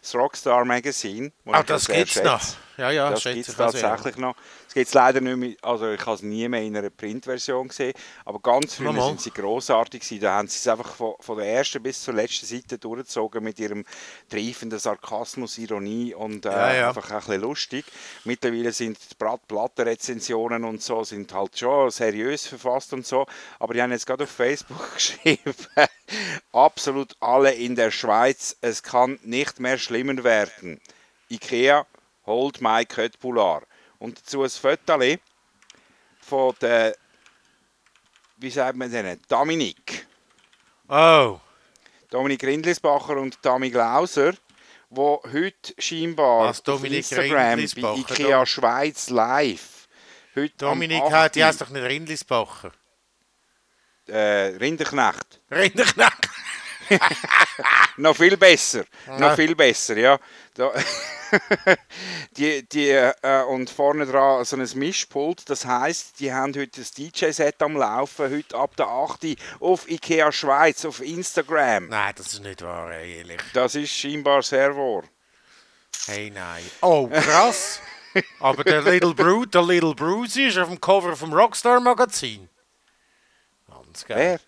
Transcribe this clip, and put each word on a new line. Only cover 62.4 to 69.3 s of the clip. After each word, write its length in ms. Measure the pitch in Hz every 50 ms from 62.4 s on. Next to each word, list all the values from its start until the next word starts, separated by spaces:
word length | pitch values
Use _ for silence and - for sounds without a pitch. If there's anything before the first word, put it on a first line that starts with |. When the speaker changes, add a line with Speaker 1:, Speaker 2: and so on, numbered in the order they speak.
| 143 151 151 139 123 -
Speaker 1:
die, 200 | - 151 147 139
äh, 520 | 135 139 127 127 135 - - 135 135 135 131 131
und 220 | 131 127 127 123
vorne 340 | - - 143 143 147 151 147
dran 400 | 131 131 139 135 139 135 127 123
so 120 | - 143
ein 120 | 135 127 113 123
Mischpult. 720 | 131 139 170 190 - - - - 143 143 160 180 - - -
Das 160 | 139 - -
heisst, 560 | 127 127 123 131 156 170 - - - - -
die 100 | 139 135 131
haben 200 | 131 131 143 131
heute 260 | 143 139 123 - 135
das 100 | 120 - -
D-J-Set 720 | 135 143 170 - - - 160 151 - 151 147 - - 156
am 140 | 147 156
Laufen, 540 | 143 127 107 107 123 139 139 - - 143 131
heute 260 | 139 147 151 - -
ab 200 | - 175 185 _
der 120 | - 139 101
acht 360 | 117 131 147 - - - - 160